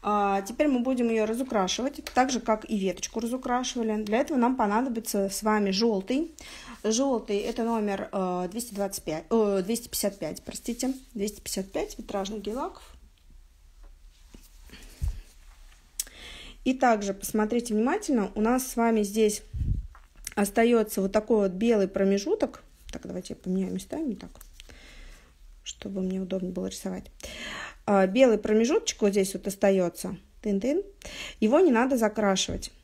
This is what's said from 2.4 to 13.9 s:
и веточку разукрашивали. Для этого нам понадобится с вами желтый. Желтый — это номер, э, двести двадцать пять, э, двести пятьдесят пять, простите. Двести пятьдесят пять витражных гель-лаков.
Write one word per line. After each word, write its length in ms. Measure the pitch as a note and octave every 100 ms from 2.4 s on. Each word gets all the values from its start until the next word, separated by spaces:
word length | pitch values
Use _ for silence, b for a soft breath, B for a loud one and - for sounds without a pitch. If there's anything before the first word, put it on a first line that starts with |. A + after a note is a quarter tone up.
| A3+ G#3+ -
и 80 | G#3+
веточку 420 | F#3+ F3+ - A3
разукрашивали. 840 | A3+ B3+ B3+ B3 B3 B3 A3+ G#3+
Для 160 | G#3+ A3
этого 180 | D4 C#4+
нам 180 | A#3+ C4
понадобится 720 | G#3 G#3 B3+ A3+ A3 G#3 G3
с 120 | G3
вами 300 | G#3+ G#3+ G3
желтый. 600 | F#3+ A#3 G3+ F#3+ C4 E4 - B B B A#3
Желтый — 540 | G#3+ A3 C#4 A#3+ - G3+
это 240 | G#3+ A#3
номер, 460 | A#3 A3+ G#3 G3+ G#3
э, 360 | G3+ F#3 F3+ F3+
двести 240 | G#3+ A#3+ G3
двадцать 280 | G3 G3
пять, 220 | - D#3 E3
э, 320 | A#3 G#3+ G3 F#3
двести 220 | A3+ -
пятьдесят 320 | - G#3 G3
пять, 240 | D#3 F3+
простите. 500 | - - - A#3+ C4 C4 - A3
Двести 260 | G3+ G#3
пятьдесят 300 | - - F#3+
пять 260 | D4 G#4 -
витражных 460 | G#3+ G3 F#3+ G#3+
гель-лаков. 400 | G3+ A#3 E4+ - - - - _ - - - _ - - -